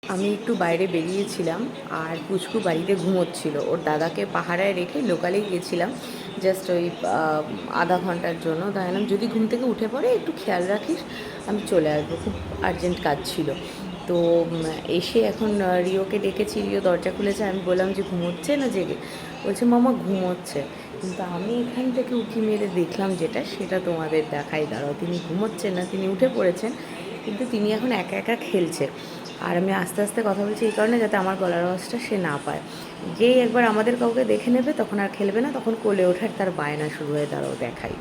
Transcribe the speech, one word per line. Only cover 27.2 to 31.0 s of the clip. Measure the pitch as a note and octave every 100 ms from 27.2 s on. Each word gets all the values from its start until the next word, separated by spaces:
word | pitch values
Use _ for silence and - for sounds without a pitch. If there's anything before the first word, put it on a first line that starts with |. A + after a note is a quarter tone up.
কিন্তু | - G#3 B3
তিনি | A3+ G#3
এখন | G#3+ B3
একা | A3 F3 G3
একা | G3 A#3
খেলছে। | - G3 E3+ - C#3 - - - - -
আর | F3 F3
আমি | F#3+
আস্তে | F#3+ F#3 -
আস্তে | G#3 A3
কথা | G#3+ G3
বলছি | G3+ G#3+
এই | A3 G#3
কারণে, | G#3+
যাতে | A#3+